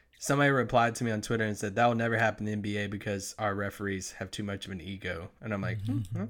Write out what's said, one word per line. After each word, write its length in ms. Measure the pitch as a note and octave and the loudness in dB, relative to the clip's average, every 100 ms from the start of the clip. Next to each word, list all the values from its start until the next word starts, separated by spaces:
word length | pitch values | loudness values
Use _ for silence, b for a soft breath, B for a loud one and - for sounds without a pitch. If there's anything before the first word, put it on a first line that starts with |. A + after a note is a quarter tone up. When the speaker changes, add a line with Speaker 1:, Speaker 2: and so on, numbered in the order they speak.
| b b | b b
Speaker 1:
somebody 300 | - C#3+ C#3+ | 0 4 6
replied 440 | C#3 A2 B2 A#2 A2+ | 6 4 4 4 2
to 80 | |
me 60 | A#2+ | 0
on 120 | G#2+ | 0
Twitter 220 | - A#2 | 0 0
and 120 | G#2+ G2+ | 0 0
said, 180 | G#2 | -2
"That 120 | G2+ A#2+ | 4 4
will 80 | A#2 | 4
never 200 | A#2 A2+ | 2 2
happen 300 | A2 G#2 G#2+ | 2 2 -2
in 0 | |
the 60 | |
N 80 | G#2 | -2
B 160 | G#2 G#2 | -2 -2
A 100 | G2+ | -2
because 480 | G2+ G#2+ G2 F#2 - | -4 -4 -4 -4 -4
our 160 | G#2+ | -2
referees 580 | G2 G2+ - G2+ F#2+ - - | 0 -2 -2 -4 -4 -6 -10
have 120 | F#2+ | -8
too 140 | - | -6
much 220 | G#2 G2 - | -6 -6 -8
of 60 | |
an 80 | F#2+ | -8
ego." 480 | F2 G2 G2 F2 F#2 - | -8 -8 -6 -8 -10 -10
And 120 | A2 | -6
I'm 80 | G2+ | -2
like, 200 | F#2 G#2+ | -2 -2
"Hmm, 140 | G#2 - | -2 -2
Speaker 2:
Mm-hmm. 200 | G2+ | -2
Speaker 1:
hmm, 60 | A2+ | -4